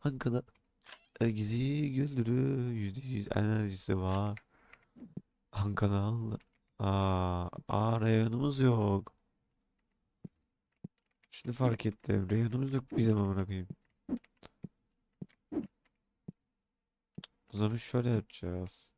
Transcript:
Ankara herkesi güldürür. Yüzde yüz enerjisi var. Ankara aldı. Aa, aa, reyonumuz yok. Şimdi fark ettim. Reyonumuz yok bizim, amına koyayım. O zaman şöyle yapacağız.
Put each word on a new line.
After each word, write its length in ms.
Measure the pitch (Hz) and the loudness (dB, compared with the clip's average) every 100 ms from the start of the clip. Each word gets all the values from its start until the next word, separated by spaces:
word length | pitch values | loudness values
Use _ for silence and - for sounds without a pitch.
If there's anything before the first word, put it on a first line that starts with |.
Ankara 380 | 143 131 127 120 - _ _ _ - - - - | -2 -2 0 -2 -4 _ _ _ -20 -20 -20 0
herkesi 720 | 117 107 104 117 131 143 147 | 0 2 -2 0 0 0 0
güldürür. 800 | 131 143 135 113 123 135 135 123 | 0 -2 0 0 2 2 0 -2
Yüzde 280 | 117 101 104 | -2 -4 -6
yüz 280 | 135 123 101 - | -6 -6 -2 0
enerjisi 640 | 104 107 104 95 - 95 | 2 2 -2 -4 -4 -2
var. 400 | 92 95 104 104 _ _ _ - _ - - - - _ _ | 0 0 -2 -6 _ _ _ -20 _ -20 -18 -18 -20 _ _
Ankara 460 | - 101 101 104 101 | -2 -2 2 2 4
aldı. 380 | 101 117 113 107 _ _ _ _ | 2 -2 -4 -6 _ _ _ _
Aa, 720 | 104 98 98 92 90 90 87 - - | 0 2 4 2 0 -2 -4 -8 -2
aa, 320 | 101 107 113 | 0 2 2
reyonumuz 600 | 110 110 110 117 143 139 | 4 4 2 0 -2 4
yok. 540 | 131 117 104 98 98 _ _ _ _ _ _ _ _ _ _ _ - _ _ _ _ _ - _ _ _ _ | 4 6 4 2 -2 _ _ _ _ _ _ _ _ _ _ _ -20 _ _ _ _ _ -20 _ _ _ _
Şimdi 260 | - - 120 | -10 -8 0
fark 300 | 127 113 113 | 0 2 -2
ettim. 440 | 101 - 101 92 | -4 0 0 2
Reyonumuz 420 | 107 117 120 135 | 2 2 0 -2
yok 120 | 135 131 - | -2 -2 2
bizim, 200 | 113 107 | 4 4
amına 280 | 98 95 95 | 2 0 -2
koyayım. 220 | 95 92 - _ _ - 240 _ _ - _ - _ _ _ _ _ - _ _ - - _ _ _ _ _ - - _ _ _ _ _ _ _ - - _ _ | -4 -6 -12 _ _ -8 -8 _ _ -20 _ -20 _ _ _ _ _ -18 _ _ -6 -6 _ _ _ _ _ -20 -20 _ _ _ _ _ _ _ -18 -18 _ _
O 20 | 107 | 0
zaman 200 | 107 117 | 0 0
şöyle 340 | - 123 120 | -2 0 2
yapacağız. 800 | 113 - - 87 90 92 - - | 0 -2 -10 -6 -6 -6 -10 -20